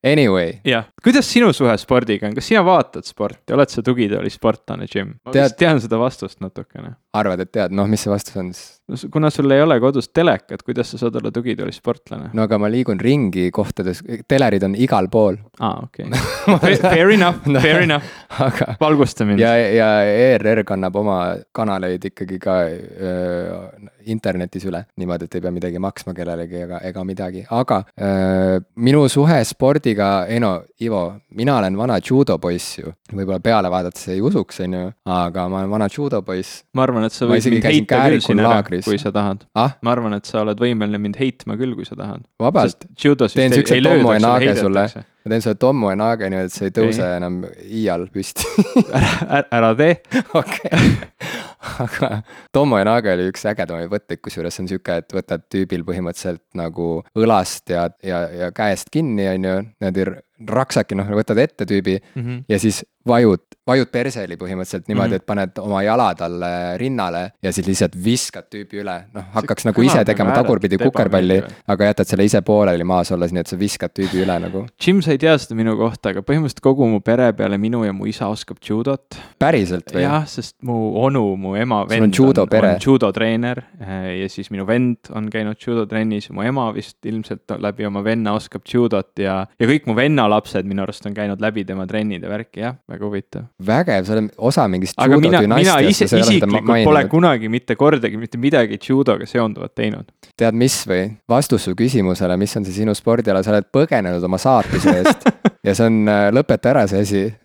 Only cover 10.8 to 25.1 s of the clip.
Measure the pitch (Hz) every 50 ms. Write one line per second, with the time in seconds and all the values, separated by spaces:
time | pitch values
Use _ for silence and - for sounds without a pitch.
10.8 | 120 - - 117 123 117 110 123 113 110 107 120 120 123 110 110 101 95 - -
11.8 | _ 120 117 - _ - 113 - - - 110 110 110 101 110 104 104 107 113 123
12.8 | 127 120 104 92 95 120 143 147 127 95 87 92 90 90 - - 101 - - -
13.8 | 95 92 90 - - - 117 110 - _ 139 135 135 113 101 98 95 95 98 107
14.8 | 127 127 - 101 95 92 - 113 110 101 92 98 107 _ _ _ 117 107 - -
15.8 | 123 123 _ - - - 120 127 120 - - - - 202 196 165 - 185 196 190
16.8 | - 190 180 165 175 196 214 208 175 175 170 - - 143 143 131 127 151 156 170
17.8 | 180 165 151 143 - - - - - _ - - 135 135 - - 135 - 117 -
18.8 | 156 151 156 143 135 123 - - 113 104 101 98 113 117 117 117 117 101 107 113
19.8 | 110 110 107 107 101 104 104 110 123 131 127 104 101 107 113 110 101 - 101 95
20.8 | 95 92 90 101 107 104 95 92 87 90 87 98 - _ _ - 113 107 98 95
21.8 | 92 90 90 90 92 98 _ - 98 90 95 92 - 101 92 92 87 82 82 90
22.8 | 98 - 87 90 95 92 90 90 90 90 87 87 87 87 87 90 92 92 - 98
23.8 | 101 98 _ _ 104 110 110 110 - 104 92 90 90 87 - 95 92 95 87 85
24.8 | - _ _ - 92 90